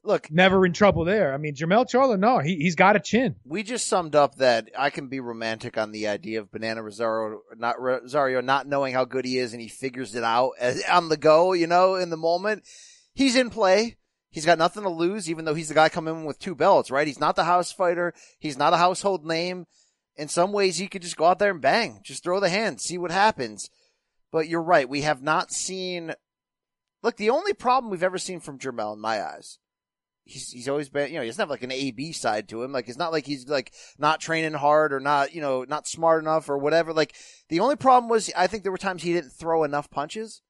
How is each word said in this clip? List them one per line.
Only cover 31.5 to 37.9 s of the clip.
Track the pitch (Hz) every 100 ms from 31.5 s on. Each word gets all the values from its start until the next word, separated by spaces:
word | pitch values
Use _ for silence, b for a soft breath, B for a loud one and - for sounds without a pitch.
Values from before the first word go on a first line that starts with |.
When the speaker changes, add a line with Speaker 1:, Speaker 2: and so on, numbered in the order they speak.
Speaker 1:
like, | 131
an | 127
A | 131 139
B | 110 156
side | 156 120 107 101
to | 110
him. | 127
Like, | 139 123
it's | 120
not | 170
like | 160 139
he's, | 143 123
like, | 143 - B B _
not | 147 156
training | - 165 160
hard | 151 143 151 156
or | 139
not, | 139 147 139
you | 165
know, | 147 131
not | 127 151 -
smart | - 165 160
enough | 156 156 147
or | 143
whatever. | 147 160 160
Like, | 160 151 B B B _
the | 165
only | 233
problem | 294 262